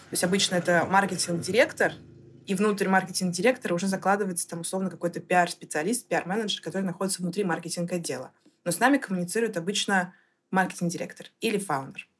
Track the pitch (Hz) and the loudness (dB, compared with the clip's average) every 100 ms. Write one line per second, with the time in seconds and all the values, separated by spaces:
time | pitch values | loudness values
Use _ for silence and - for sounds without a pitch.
0 | - - 175 190 - 180 175 175 - 190 | -8 -2 2 2 2 2 4 4 4 4
1 | 196 180 - 170 - 202 330 - 180 - | 4 0 -2 -4 0 2 2 2 0 -2
2 | - - - - - 196 214 202 190 190 | -14 -20 -20 -14 -4 0 2 2 4 4
3 | 185 - 185 175 220 254 196 175 196 190 | 2 -2 -2 2 2 2 -2 -2 0 0
4 | 185 202 196 170 - 170 170 190 190 170 | 2 2 0 -4 -6 -6 -6 -4 -4 -4
5 | 170 180 - 180 175 - 160 156 165 240 | -6 -4 2 4 2 -2 -6 -2 -2 -2
6 | - 170 170 208 214 - 165 190 190 170 | -2 -2 -2 -2 -2 -4 -6 -4 -4 -2
7 | 190 - 180 185 190 165 165 180 175 180 | -4 -2 -2 -2 0 -2 -4 -6 -2 -4
8 | 170 131 131 _ _ _ - 165 247 277 | -4 -6 -10 _ _ _ -4 4 4 4
9 | 233 185 175 220 226 220 165 196 - 190 | 2 -4 -2 -2 -2 -2 -4 -2 2 2
10 | 180 - _ _ _ 190 180 - 175 175 | 0 -6 _ _ _ 0 0 -2 -4 -4
11 | 175 - - _ 226 208 - 139 135 - | -8 -12 -20 _ -2 -2 0 -4 -4 -14
12 | - | -20